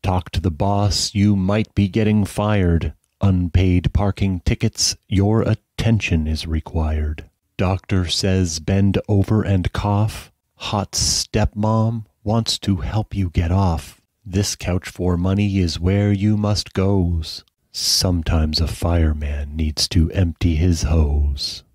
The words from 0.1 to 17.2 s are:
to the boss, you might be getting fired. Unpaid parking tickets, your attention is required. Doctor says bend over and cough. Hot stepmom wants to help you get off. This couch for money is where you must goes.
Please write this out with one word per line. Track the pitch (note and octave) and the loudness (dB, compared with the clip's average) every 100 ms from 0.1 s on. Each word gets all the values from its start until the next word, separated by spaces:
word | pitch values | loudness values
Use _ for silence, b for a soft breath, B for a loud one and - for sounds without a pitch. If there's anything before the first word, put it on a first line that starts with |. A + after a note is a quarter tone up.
| F#2 - | -2 -2
to | - | -2
the | F#2+ | -2
boss, | D2+ G2 G2+ G2+ - - | 0 0 2 0 0 -4
you | G2+ G2+ G2+ | 2 2 2
might | F#2 G#2 G#2+ - | 2 0 0 0
be | G2+ | 0
getting | G2+ G#2+ G#2+ | 2 2 2
fired. | G2 - G#2 G#2 F2+ E2+ D#2 - _ _ | 0 -2 0 2 4 2 0 -8 _ _
Unpaid | G2+ F#2 F2 F#2 F#2+ F2+ - | 2 2 2 2 4 2 2
parking | - G2+ - G2 F2+ | 0 -2 0 -2 -2
tickets, | - A#2 A2+ - - - _ | -2 0 -2 -2 -4 -4 _
your | F#2+ G2+ A2 | 0 2 2
attention | F#2+ A2 _ - A#2 A2 - E2+ D#2 | 0 -2 _ -4 0 0 0 -2 0
is | D#2 | -4
required. | - D#2+ - D#2+ D#2 D2+ D2+ D#2 - _ _ - | -4 -6 -4 -4 -2 -2 -4 -6 -12 _ _ -4
Doctor | F#2 F#2+ - G2 E2+ | -2 -2 -2 -2 0
says | - G2 F#2+ F2+ E2 | -2 0 2 0 -2
bend | D#2+ G2 G2+ F#2+ - | 0 2 2 0 0
over | G#2 F#2+ A2 | 0 2 0
and | F#2+ G2 E2+ | 2 0 -2
cough. | - G#2 G2+ G#2+ - - _ _ _ | -4 -2 0 0 -4 -16 _ _ _
Hot | - G#2+ F#2+ | -4 -4 -4
stepmom | - - - - A2 G#2+ G#2 G#2+ A2+ A2 A2+ G#2+ _ | -4 -2 -4 -2 0 0 0 0 2 0 -2 -10 _
wants | G2+ A2+ A2+ - | -2 -2 0 -4
to | - F#2+ | -2 -2
help | - G#2+ G#2+ | 0 -4 -4
you | G2 F#2 | -4 -2
get | - E2+ | 0 2
off. | F#2 F#2+ D#2+ - - _ _ | 2 2 0 -6 -20 _ _
This | G#2 F#2 G2+ - | -4 -2 -2 -4
couch | - F2+ - | -4 -4 -6
for | - F2+ F2 | -4 -2 0
money | F2+ G2 G#2 G2 | 0 0 2 2
is | F2 D#2 | 0 0
where | F2 G2+ G#2 | 0 2 2
you | G2 G#2 G#2 | 2 2 2
must | G#2 G2+ - | 0 -2 -2
goes. | - F#2+ G2+ F2 E2+ | -2 0 2 2 0